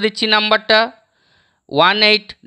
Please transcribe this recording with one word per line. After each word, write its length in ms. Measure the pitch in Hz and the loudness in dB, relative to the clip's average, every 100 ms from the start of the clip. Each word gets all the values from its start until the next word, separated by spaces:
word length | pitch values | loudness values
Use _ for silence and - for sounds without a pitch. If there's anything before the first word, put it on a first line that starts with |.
দিচ্ছি 200 | 214 214 220 | 0 -4 -2
নাম্বারটা, 520 | 214 214 214 214 220 233 - _ _ _ _ _ _ - | 0 0 -2 2 0 0 -6 _ _ _ _ _ _ -6
ওয়ান 300 | 143 175 208 | 0 0 2
এইট 240 | 214 214 - - | 2 0 -4 -20